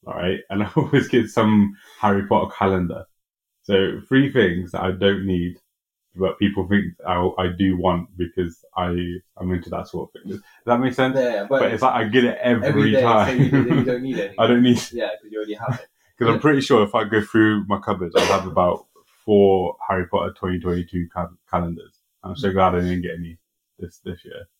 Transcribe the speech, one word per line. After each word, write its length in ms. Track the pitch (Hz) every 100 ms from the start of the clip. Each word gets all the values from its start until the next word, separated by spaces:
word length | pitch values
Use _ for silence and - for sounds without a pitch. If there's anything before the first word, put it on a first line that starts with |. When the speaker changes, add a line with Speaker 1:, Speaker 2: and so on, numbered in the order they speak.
| -
Speaker 1:
all 80 |
right? 260 | - 87 95 -
And 120 | 98
I 80 | 104
<laughs> 40 | -
always 320 | 131 135 120
get 200 | 123 107
some 480 | - 107 107 101 - - -
Harry 260 | 104 98 101
Potter 240 | 104 90 -
calendar. 480 | 98 92 90 78 - _ _ _ _ _
So 380 | - 98 95 76 -
three 240 | 131 139
things 400 | 131 98 87 87
that 100 | 90
I 100 | 95
don't 340 | 92 98 98 98
need, 300 | 92 87 87 _ _ _ _ _ 87
but 220 | 92 -
people 280 | 101 101 87
think 260 | 101 87 87 -
I, 80 | 90 90 -
I 100 | 92 87
do 180 | 95 92
want 320 | 90 87 85 90
because 480 | 87 - 87 82 _ -
I, 120 | 87 87 87 87 _ -
I'm 160 | 92
into 180 | 90 85
that 180 | - 92
sort 220 | 90 67
of 80 | -
thing. 100 | -
Does 80 | 101 _ _ -
that 120 | 120
make 140 | 131
sense? 220 | 123 131 131
Speaker 2:
Yeah, 300 | 123 110 101
but 120 | 135
Speaker 1:
But 120 | 117
it's 100 | -
like 120 | 127
I 140 | 123 107
get 160 | 120
it 140 | 120 113
every 280 | 123 117 127
Speaker 2:
every 220 | 120 110
day, 100 | 107
Speaker 1:
time. 240 | 117 110 101 127
Speaker 2:
so 60 | - 139
you, 160 | 120 123
you 60 |
don't 180 | 123 123
need 160 | 131 117
Speaker 1:
<laughs> 20 |
Speaker 2:
any. 180 | 101 -
Speaker 1:
I 80 | 113
don't 160 | 120
need 180 | 123 120 -
Speaker 2:
Yeah, 160 | 120 110
'cause 200 | - 107
you 80 | 107
already 160 | 107
have 200 | 107 107
it. 120 | 110 - _
Speaker 1:
<laughs> 160 | _ _
'Cause 100 | 117
I'm 60 |
Speaker 2:
Yeah. 60 | 107
Speaker 1:
pretty 200 | 156 143
sure 220 | 135 120
if 100 | 101
I 100 | 117
go 160 | 107 110
through 440 | 104 110 110 107 98
my 120 | 98
cupboards, 340 | 104 95 90 -
I'll 100 | 90
have 200 | 98 92
about 400 | 87 90 85 - _ _ _
four 520 | - 104 98 95 87 - -
Harry 180 | 95 90
Potter 260 | 95 90 -
twenty 220 | 95 90
twenty-two 480 | 85 87 87 90 85
cal-, 240 | 90 85 - _
calendars. 480 | 87 85 85 - _ _ _
I'm 140 | 92 -
so 160 | 98
glad 220 | 95 92
I 60 | 90
didn't 220 | 90 90
get 140 | 87 82
any 180 | 85 82 _ _ _ _
this, 200 | 85 _
this 260 | 92 85
year. 220 | - - 98 _